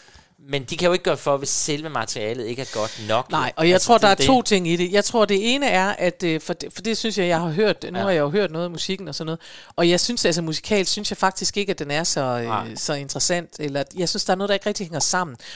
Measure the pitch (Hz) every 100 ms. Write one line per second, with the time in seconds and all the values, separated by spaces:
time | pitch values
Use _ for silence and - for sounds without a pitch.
0 | - - _ _ 139 139 123 165 180 180
1 | 180 147 147 139 139 - - 147 160 135
2 | 110 123 107 123 110 123 127 110 110 -
3 | 107 113 - 156 127 - 165 180 - 233
4 | 208 190 135 254 - 196 170 170 180 202
5 | - 240 202 196 226 269 269 185 196 -
6 | 175 170 175 156 - 170 - - 208 214
7 | 220 196 175 165 170 156 214 - - 180
8 | 196 165 147 196 185 160 175 165 - 190
9 | 175 143 160 165 - - - - 170 175
10 | - 240 180 165 160 151 - 214 180 -
11 | 208 - 190 - 196 202 196 180 143 147
12 | 170 156 131 120 117 104 113 104 - 143
13 | 139 - - 175 165 - 147 139 139 185
14 | 170 202 - 185 202 196 208 208 170 156
15 | - 180 170 120 -